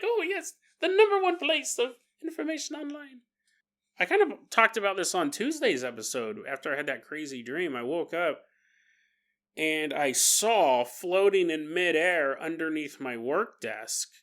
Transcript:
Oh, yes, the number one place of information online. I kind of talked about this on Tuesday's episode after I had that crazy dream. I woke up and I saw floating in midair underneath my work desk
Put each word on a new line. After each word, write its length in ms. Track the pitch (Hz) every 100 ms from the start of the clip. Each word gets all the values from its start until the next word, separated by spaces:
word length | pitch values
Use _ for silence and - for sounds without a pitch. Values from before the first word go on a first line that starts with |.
Oh, 220 | 403 466 339
yes, 260 | 392 330 - _ _
the 80 | 330
number 340 | 381 427 403
one 160 | 370 349
place 400 | 294 311 262 -
of 180 | 247 - _ _
information 520 | 320 - 302 311 -
online. 460 | 294 294 294 285 262 _ _ _ _ _ _ _ _
I 60 |
kind 160 | 180 392
of 280 | 359 202 -
talked 280 | - 226 226
about 200 | 202 196
this 160 | 170
on 180 | 185 151
Tuesday's 520 | - 240 311 269 143
episode 560 | 123 117 107 131 113 107 -
after 240 | 139 156
I 40 | 139
had 100 | 147
that 160 | 127
crazy 400 | - 151 151 135
dream. 320 | 117 147 175
I 80 | 127
woke 300 | 120 165 156
up 320 | 165 175 - _ _ _ _ _ _ _ _ _ _ _ -
and 360 | 156 156 156
I 180 | 147 143
saw 720 | 127 - - 214 226 156 127
floating 680 | 120 - 180 185 202 196 175
in 240 | 156 151
midair 680 | 170 180 156 175 175 139 135
underneath 580 | 160 165 160 156 147 -
my 180 | 135 120
work 420 | 117 160 220 _
desk 480 | 113 107 110 - - _